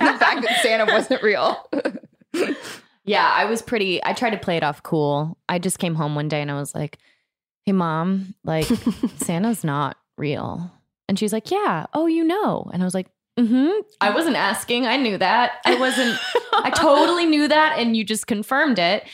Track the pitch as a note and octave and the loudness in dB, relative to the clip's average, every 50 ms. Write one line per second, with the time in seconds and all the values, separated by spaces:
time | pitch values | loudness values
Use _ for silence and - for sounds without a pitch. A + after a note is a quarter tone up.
0 | - C#4+ C4 A3+ E4+ - - C#4 A3 A3 - - - A3+ A3 A3 G#3+ G#3+ G#3+ G#3+ | 2 2 2 4 2 2 2 0 0 0 0 2 2 2 2 2 2 2 2 2
1 | - - B3+ - G3+ G#3+ G3 B2+ C3 - - - - - D4+ C#4+ - - F#3+ - | 2 0 0 0 2 2 2 2 2 0 -2 -4 -8 -8 -6 -4 -4 -4 -6 -10
2 | - - _ _ _ _ - F4 - - C#4+ - - - - - - _ _ _ | -16 -20 _ _ _ _ -4 -2 -2 -2 -4 -6 -10 -16 -16 -18 -20 _ _ _
3 | - G3 G3+ - E3 - - F3 G3 G#3 A#3 A3 - - B3 G#3+ F#3+ F#3+ F3 - | -4 0 2 2 4 4 4 2 2 0 -2 -4 -4 -2 -2 -2 0 0 -2 -2
4 | - F3+ G3 - B3+ A3+ G#3+ - - F#3+ E3+ E3 D#3 D3 D3+ - - - E3+ D#3 | -2 -2 -2 -2 -2 -2 -2 -2 -2 -2 -2 0 0 -2 -2 -4 -6 -2 0 0
5 | D3 C#3+ C#3+ C#3+ D#3 D#3+ - - _ - F3+ F3 F3 F#3 - - F#3+ E3+ D#3+ D#3+ | 2 2 0 0 -2 -4 -8 -10 _ -4 -4 -2 -2 -4 -4 -4 -4 -4 -2 -2
6 | D3 D3 D3+ D3+ D3 D3+ D#3 D3 C#3+ D3 C#3+ C#3+ C#3+ - - - D3+ C#3+ - - | -2 -2 -2 -4 -2 -2 -2 -2 -2 -4 -4 -6 -6 -6 -6 -6 -6 -8 -10 -14
7 | _ _ _ _ _ _ _ _ _ _ _ _ - G3+ G3 F#3 E3+ E3 D#3 D#3+ | _ _ _ _ _ _ _ _ _ _ _ _ -2 0 0 0 0 0 0 -2
8 | E3+ F#3+ F#3+ F#3+ F#3+ F#3 - _ - - D#3+ D#3+ D#3 - A3+ - - A#3+ - - | 0 -2 -2 -2 -4 -8 -14 _ -6 -2 -2 0 0 0 0 0 -2 -4 -4 -2
9 | - - - - - - E3+ E3+ G#3+ A#3 A3 - - D#3 C#3+ D3 C#3+ - - _ | -4 -6 -6 -6 -4 -4 -2 0 0 -2 -2 -2 -2 -2 -2 -2 -2 -4 -6 _
10 | _ _ _ - D3 D3 C3+ - - - - - F3 F3 - _ _ _ _ _ | _ _ _ -6 -4 -4 -4 -4 -6 -6 -8 -8 -10 -12 -14 _ _ _ _ _
11 | _ - G3 - G#3+ G3+ G#3+ A3 - - F4+ G#4 G#4 B3+ F3+ D#3 - - - D4+ | _ -4 -2 -2 0 -2 -2 -4 -4 -2 -2 -2 0 -2 -2 -4 -4 -4 -2 0
12 | E4 E4 D#4+ E4 E4 D#4+ F4+ G#4+ F#4+ A3+ - - - - - F3+ F#3 F#3 F#3 F#3 | 0 2 2 2 2 0 0 0 0 0 -2 -2 -4 -6 -4 -2 -2 -2 -2 -4
13 | F#3 - _ _ _ _ - A#3+ A#3+ G#3+ B3 B3+ C#4 E4 G#4 G#4+ - _ _ - | -6 -8 _ _ _ _ -2 0 2 2 4 4 2 2 0 -2 -4 _ _ -2
14 | G3+ G#3 G#3 E4 E4 E4 A3 D3 F#3+ G3 - - - - A#3+ A#3+ C4 A3 B3 C#4+ | 0 2 2 2 0 0 0 0 0 0 -2 -2 -4 -2 -2 0 0 0 0 0
15 | C4 A3 F#3+ F3 F#3+ F3+ G#3+ A#3+ B3 - - - - A#3 B3 A#3+ C4 B3+ B3+ C4 | 0 0 0 0 2 2 4 4 2 0 -2 -2 0 2 2 2 2 0 0 0
16 | B3 A#3 - - - - - - - - - G#4 - C4 - D4+ D#4+ D#4+ C#4+ D4 | 0 0 -2 -2 -2 -2 -2 -2 -2 0 0 0 0 0 2 4 4 6 6 6
17 | - - F4 E4+ E4+ D#4+ D4+ D4 D4+ - D4+ D4+ D#4 D#4 - A3+ A#3 A#3 A3+ A3 | 6 4 4 2 2 4 4 4 4 4 4 4 4 4 2 0 0 0 0 0
18 | G#3 G3+ A3 G#3 - - A3 G3+ - - B3+ C#4 D#4+ D4 A3+ F3 E3+ F3 G#3 - | 0 -2 -4 -4 -4 -4 -4 -4 -2 0 0 2 2 2 2 2 2 2 0 0
19 | - - | -4 -8